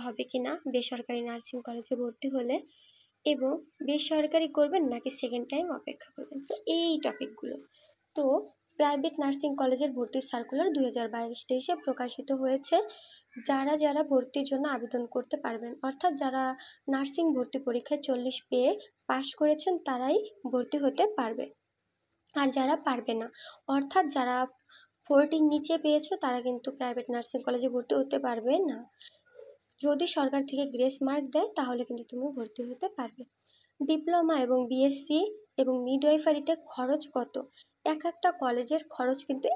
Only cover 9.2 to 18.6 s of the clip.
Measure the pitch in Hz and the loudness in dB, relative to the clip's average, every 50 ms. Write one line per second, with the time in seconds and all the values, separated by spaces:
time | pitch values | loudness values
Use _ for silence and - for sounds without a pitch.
9.2 | 285 277 277 - 302 285 277 277 262 254 262 254 302 277 247 247 233 214 - 269 | 0 0 0 0 -2 -2 0 2 2 2 2 2 0 -2 0 -2 -4 -2 -2 -4
10.2 | - - 254 233 226 - 254 285 359 381 285 285 262 240 214 240 226 214 233 233 | -4 -2 -6 -6 -6 -4 0 0 2 2 2 2 0 0 0 -2 -4 -4 -4 -6
11.2 | 233 233 240 - - - 254 254 262 - 349 311 - 277 269 - 247 240 - - | -6 -6 -8 -10 -4 -2 -2 -2 0 -2 -2 -2 -2 -4 -2 -2 -4 -6 -6 -10
12.2 | 277 - 269 262 262 254 269 277 - - 330 381 427 - - - - - - - | -4 -4 -2 0 2 0 0 0 2 4 4 4 4 0 -8 -16 -20 -20 -20 -20
13.2 | _ _ - 233 - - 277 269 269 285 311 302 302 285 285 302 302 285 277 254 | _ _ -20 -8 -2 0 0 0 2 0 2 2 2 2 2 2 2 4 2 2
14.2 | 247 - - 285 277 - 277 262 294 294 269 226 240 233 - 240 240 - - 247 | 2 0 -4 -4 -2 0 -2 -2 0 -2 -2 -4 -4 -4 -4 -4 -4 -2 -4 -6
15.2 | 247 - 302 294 285 247 226 214 233 233 247 - 262 269 269 - - 359 285 277 | -2 -2 -4 -4 -2 -4 -4 -4 -8 -10 -10 -4 -4 -4 -4 2 2 2 2 2
16.2 | 277 262 254 262 262 262 262 - - - - _ - 277 269 269 277 277 - 339 | -2 -2 0 0 0 -2 -4 -6 -12 -20 -20 _ -2 -2 0 0 0 -2 0 2
17.2 | 330 320 262 247 240 - - 262 269 247 233 240 - - 294 285 285 277 254 247 | 2 2 2 2 0 -2 -4 -4 -2 -2 -2 -2 -2 -2 -4 -2 0 -2 -2 0
18.2 | 247 262 254 - - - 254 247 | 0 -4 -4 -6 -4 0 2 4